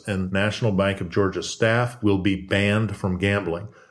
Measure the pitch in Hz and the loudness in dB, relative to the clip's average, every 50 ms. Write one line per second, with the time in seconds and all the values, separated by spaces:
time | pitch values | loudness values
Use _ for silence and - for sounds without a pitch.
0 | - - 101 92 92 92 98 98 101 107 98 - 120 110 98 92 98 98 98 - | -6 -6 -4 -4 -2 -2 0 0 0 0 0 0 -2 0 2 2 2 0 0 -2
1 | 95 85 - 104 98 92 92 90 - - - - 117 110 113 120 123 123 123 - | -4 -4 0 2 2 2 0 -2 -6 -6 -2 0 2 2 2 2 0 -2 -2 0
2 | 107 104 98 95 92 101 95 90 - - 98 98 101 101 104 107 110 101 101 - | 2 2 2 4 2 2 0 0 -2 0 0 2 2 2 2 2 0 -2 -4 -4
3 | - 92 90 87 92 101 101 101 98 87 82 87 107 113 - - - _ | -2 -2 -2 0 0 0 0 0 -2 -2 -4 -6 -8 -12 -16 -20 -20 _